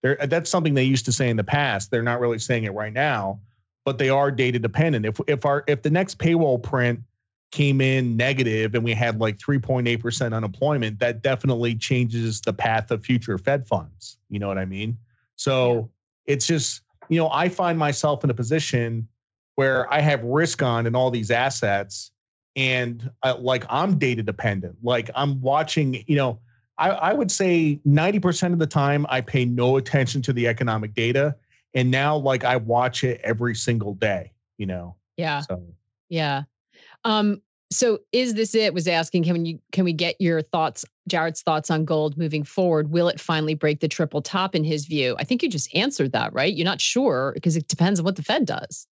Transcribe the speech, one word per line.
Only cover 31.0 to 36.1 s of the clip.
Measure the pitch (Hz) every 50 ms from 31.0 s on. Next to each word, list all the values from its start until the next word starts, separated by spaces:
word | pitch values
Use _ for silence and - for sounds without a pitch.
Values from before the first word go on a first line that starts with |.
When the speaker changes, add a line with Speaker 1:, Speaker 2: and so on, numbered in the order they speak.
| 113 117 123 135 139 151 147 - _ _ _ _ _ _ _
Speaker 1:
And | 131 123 127 127
now, | 135 139 147 151
like, | 151 135 135 131 123 123
I | 123 127
watch | 127 110 110 117 120 123 127 120 - -
it | 127 120 - -
every | 110 113 110 120 120 113
single | 110 - - 120 113 104 101 101
day, | 95 - 107 98 90 82 - _ _ _ _ _ _
you | 104
know? | 92 92 90 87 87 87 _ _ _ _
Speaker 2:
Yeah. | - 175 160 147 143 147
Speaker 1:
So. | - 95 90 90 85 85 _ _ _ _ _ _
Speaker 2:
Yeah. | _